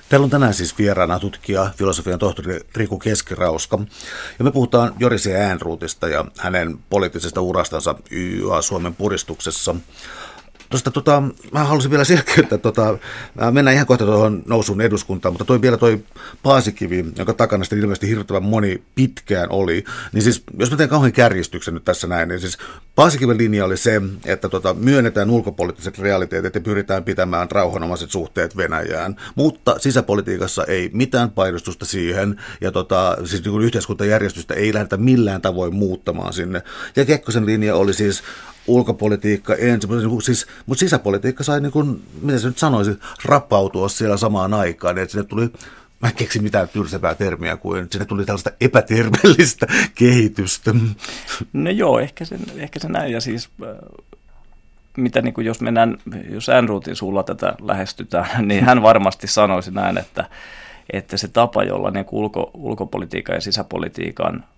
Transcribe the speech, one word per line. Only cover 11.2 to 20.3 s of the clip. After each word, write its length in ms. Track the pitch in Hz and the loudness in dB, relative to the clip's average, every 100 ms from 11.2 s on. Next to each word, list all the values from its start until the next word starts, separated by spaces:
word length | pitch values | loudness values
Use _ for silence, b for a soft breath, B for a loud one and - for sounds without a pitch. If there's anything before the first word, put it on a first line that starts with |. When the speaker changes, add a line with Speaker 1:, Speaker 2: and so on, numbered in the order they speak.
| 139 - - | 2 -6 -8
Speaker 1:
mä 120 | 147 | -2
halusin 260 | 147 151 131 | 0 2 2
vielä 140 | 147 | 2
selkeyttää, 540 | 139 175 - - - 104 | 4 4 4 4 4 2
tota, 400 | 113 117 110 - B B B | 0 2 0 0 B B B
mä 160 | - 117 | -2 2
mennään 240 | 135 139 | 4 6
ihan 120 | 135 131 | 4 4
kohta 180 | 123 | 4
tuohon 380 | 104 107 110 101 - | 4 4 4 0 0
nousuun 340 | 113 104 98 | 0 0 0
eduskuntaan, 520 | 113 101 - 92 92 | 0 0 -4 -4 -4
mutta 120 | 87 | -2
toi 180 | 101 127 | 0 2
vielä 140 | 123 117 | 4 4
toi 280 | 120 107 - - B B | 4 2 -4 -20 B B
Paasikivi, 600 | 139 135 104 - 90 90 82 - | 2 4 2 -4 -4 -4 -4 -6
jonka 180 | 95 | -4
takana 300 | - 113 101 | 0 0 0
sitten 140 | 92 104 | -2 0
ilmeisesti 300 | 104 95 98 | 0 -2 -2
hirvittävän 340 | 110 101 98 | -2 -2 -2
moni 400 | 98 110 101 92 - | 0 0 0 -2 -6
pitkään 560 | - 131 - - 95 87 | 0 0 -2 -4 -2 0
oli, 340 | 98 92 87 - B B | 0 0 0 -4 B B
niin 100 | 107 | 2
siis, 200 | 107 | 2